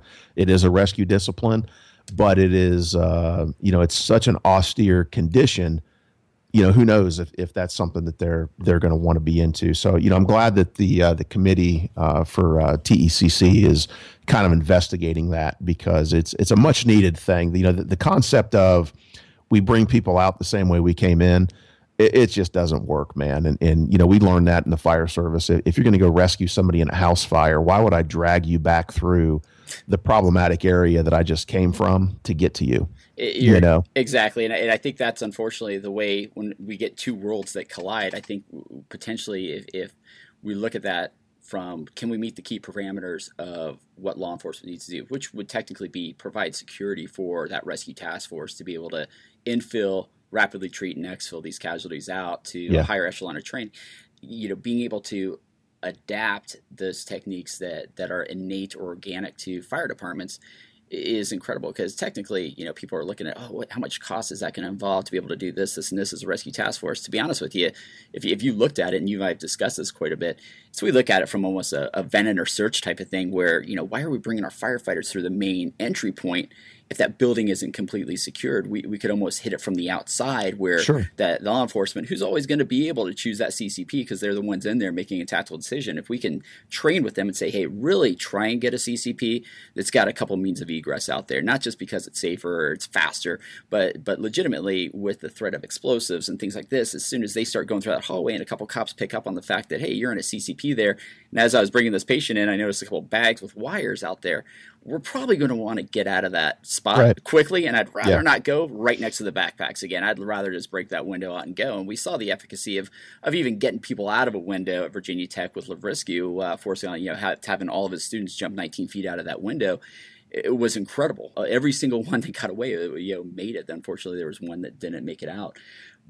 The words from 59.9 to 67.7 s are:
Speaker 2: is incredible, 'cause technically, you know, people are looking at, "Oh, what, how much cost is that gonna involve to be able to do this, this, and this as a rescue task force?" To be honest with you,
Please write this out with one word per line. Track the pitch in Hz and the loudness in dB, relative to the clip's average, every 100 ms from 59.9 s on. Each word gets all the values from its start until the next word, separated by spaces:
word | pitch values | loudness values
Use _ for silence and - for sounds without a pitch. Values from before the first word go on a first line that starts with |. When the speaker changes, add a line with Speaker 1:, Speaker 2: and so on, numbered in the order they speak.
| - - - 90 - _ _ _ _ _ | -10 -12 -12 -14 -16 _ _ _ _ _
Speaker 2:
is | - - 110 98 | -8 -4 -4 -4
incredible, | 92 - - - | -8 -8 -8 -8
'cause | - 95 - | -6 -8 -6
technically, | - 117 98 98 78 - | -10 -10 -8 -6 -8 -10
you | |
know, | 78 | -14
people | - - 85 | -14 -10 -8
are | |
looking | 82 104 82 | -8 -10 -12
at, | - | -12
"Oh, | 120 | -12
what, | 110 - | -12 -10
how | 123 | -8
much | 151 - | -8 -10
cost | - 139 - | -10 -8 -8
is | 101 | -10
that | 90 | -10
gonna | - 92 | -8 -10
involve | 98 101 95 95 | -6 -2 -2 -2
to | |
be | 90 | -8
able | - | -6
to | 85 | -8
do | 92 | -8
this, | - 95 | -4 -6
this, | - - | -6 -6
and | 95 | -6
this | 95 | -6
as | 82 | -8
a | 90 | -8
rescue | 90 - | -8 -8
task | - - - | -6 -6 -6
force?" | 80 82 | -8 -10
To | - | -6
be | 107 | -6
honest | 143 73 | -4 -6
with | 76 - | -6 -2
you, | 85 | -2